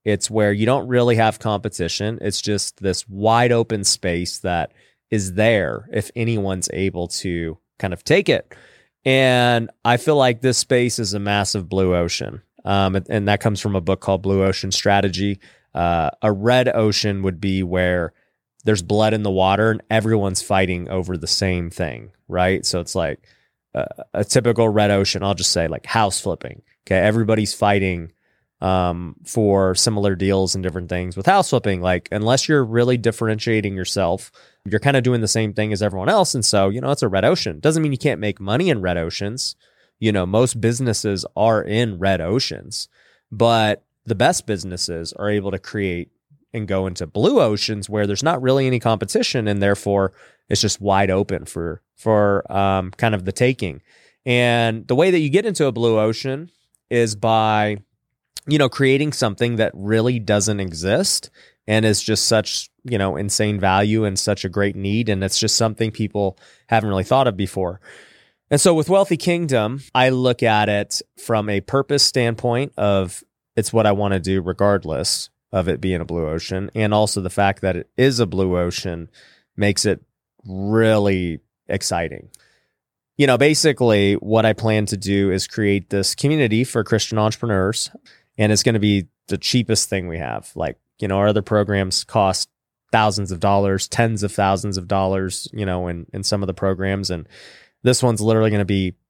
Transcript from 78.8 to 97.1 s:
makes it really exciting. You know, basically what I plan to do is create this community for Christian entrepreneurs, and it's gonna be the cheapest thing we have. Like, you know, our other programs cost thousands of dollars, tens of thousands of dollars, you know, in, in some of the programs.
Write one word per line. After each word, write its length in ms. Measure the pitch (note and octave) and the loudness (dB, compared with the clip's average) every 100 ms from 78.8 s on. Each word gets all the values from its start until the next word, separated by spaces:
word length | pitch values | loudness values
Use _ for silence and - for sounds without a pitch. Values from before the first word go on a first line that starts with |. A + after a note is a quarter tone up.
| F#2+ E2+ E2 _ - _ _ - | -8 -8 -12 _ -20 _ _ -2
makes 300 | G2+ F#2+ G#2+ | 0 0 0
it 160 | F2 _ _ _ _ | -2 _ _ _ _
really 960 | G2 F#2+ G2 A2 A2 G#2+ G2+ F#2+ F2 D2+ _ _ - | -12 -6 0 2 4 4 2 0 -2 -6 _ _ -6
exciting. 600 | F#2+ - E2+ E2 - - _ _ _ _ _ _ _ _ - | -4 -2 -4 -4 -8 -18 _ _ _ _ _ _ _ _ 2
You 80 | C#3 | 4
know, 100 | A#2+ | 6
basically 800 | C#3+ D3+ D#3 C3 A#2+ G#2 G2+ | 4 4 2 2 4 4 4
what 320 | G2+ G#2 A2 A2 | 2 2 2 4
I 80 | |
plan 320 | G#2 A2 G#2+ G2+ | 2 0 0 0
to 100 | G2 | -4
do 340 | F#2+ G2+ G2 | -2 0 2
is 160 | F#2 - | 0 -4
create 440 | - G#2 G2+ - | -2 0 0 0
this 240 | G2 - | -2 -2
community 500 | - C#3 D#3 A#2 A2 | 0 0 2 2 2
for 180 | C3 A#2+ | 0 -2
Christian 360 | - A2 - A2 | 0 0 0 0
entrepreneurs, 720 | G#2+ - A#2+ F#2+ G2 - - - _ _ _ - | 0 0 -2 0 0 -2 -6 -12 _ _ _ 0
and 120 | G#2+ | 2
it's 120 | G#2+ | 2
gonna 180 | B2+ A2 | 2 2
be 280 | G#2 G2+ F2 _ - | 2 2 -2 _ -8
the 80 | G2+ | -6
cheapest 540 | - B2+ A2+ G#2+ - | 0 0 0 -2 -2
thing 180 | G2 F2+ | -4 -6
we 80 | E2 | -8
have. 340 | C2 G#1+ - | -6 -8 -10
Like, 240 | - D#2 - _ - | -6 -6 -6 _ -8
you 80 | G2+ | -2
know, 120 | G2 | 2
our 100 | G#2 | 2
other 140 | G#2 | 2
programs 600 | - G#2+ G2+ G2+ F#2+ - | 2 0 0 0 -2 -4
cost 440 | - A2 F#2+ F#2 - _ _ _ - | -2 0 2 0 -6 _ _ _ 0
thousands 400 | A2 G#2+ G2 F#2 | 2 4 0 -4
of 80 | F2 | -2
dollars, 480 | G2 G2+ G2 F#2+ - | 2 4 2 0 -2
tens 360 | - A#2 G#2+ | 0 0 0
of 100 | G2+ | -4
thousands 460 | - G2 G2 G2+ F#2+ | 0 0 0 -2 -6
of 100 | F2 | -2
dollars, 580 | G2 F#2+ F#2+ F#2+ - - | 0 0 -2 -4 -6 -10
you 140 | G#2 F#2+ | -6 -4
know, 220 | F2+ F2+ | -4 -4
in, 180 | E2+ - | -8 -10
in 80 | G2+ | -8
some 200 | F#2+ G2+ | -4 -2
of 40 | F#2+ | -4
the 80 | |
programs. 560 | F2+ G2 F#2 F#2+ G2 F#2+ | -2 -2 -2 -2 -2 -4